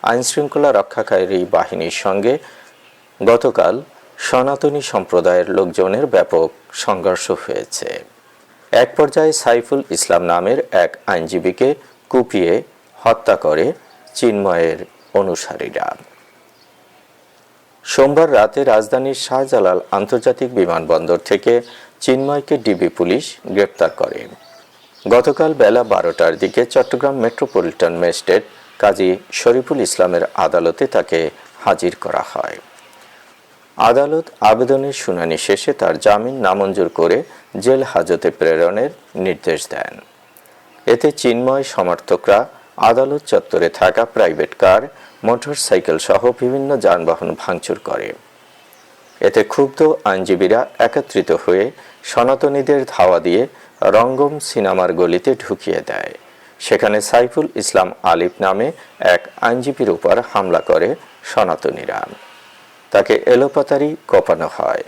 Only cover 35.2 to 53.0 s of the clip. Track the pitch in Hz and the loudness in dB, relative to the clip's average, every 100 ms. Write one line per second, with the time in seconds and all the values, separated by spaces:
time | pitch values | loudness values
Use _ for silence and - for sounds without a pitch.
35.2 | 82 80 - 101 - 139 85 80 107 104 | -4 -4 -2 -2 0 -2 -2 0 2 2
36.2 | 117 135 101 95 98 98 85 - 82 104 | 0 -2 -2 0 0 0 -2 0 2 2
37.2 | 165 - _ 92 110 110 - 92 85 85 | -2 -16 _ -4 0 2 2 -2 0 0
38.2 | 90 - 80 80 85 101 135 - _ - | -2 0 0 2 0 0 -4 -8 _ -6
39.2 | 92 82 - 80 - - - - _ _ | -4 -4 -4 -4 -6 -10 -10 -14 _ _
40.2 | _ _ _ _ _ - - 120 151 147 | _ _ _ _ _ -10 0 2 2 0
41.2 | 131 117 127 135 135 - 90 87 - 87 | -2 0 0 -2 -4 -4 -2 -2 -2 -2
42.2 | - 101 127 - _ - 110 120 135 147 | 2 2 2 -10 _ 0 2 4 0 -2
43.2 | - - - 85 85 - 92 90 117 - | -2 -2 0 -2 -2 2 0 2 -2 0
44.2 | 95 78 78 - 95 95 139 - - _ | 0 0 -4 2 4 4 0 -16 -20 _
45.2 | 107 117 - 147 - - - 80 - 98 | -2 -2 -4 -8 0 0 2 -2 0 2
46.2 | 123 120 127 135 139 139 101 87 82 80 | 2 0 -2 -2 -2 0 2 2 0 -2
47.2 | 85 82 - 87 - 85 - - - - | -4 -6 -6 -8 -6 -8 -6 -8 -8 -14
48.2 | _ _ _ _ _ _ _ _ _ _ | _ _ _ _ _ _ _ _ _ _
49.2 | 101 113 104 - 139 - 156 156 107 95 | 2 2 0 0 0 2 2 2 0 -2
50.2 | 95 90 92 113 131 - 117 - - - | 0 2 4 2 0 0 0 0 -2 -4
51.2 | 92 82 - 92 113 - - - - - | 0 0 2 0 0 -6 -20 -20 -6 0
52.2 | 123 135 147 143 135 143 127 - | 2 2 0 0 0 0 0 2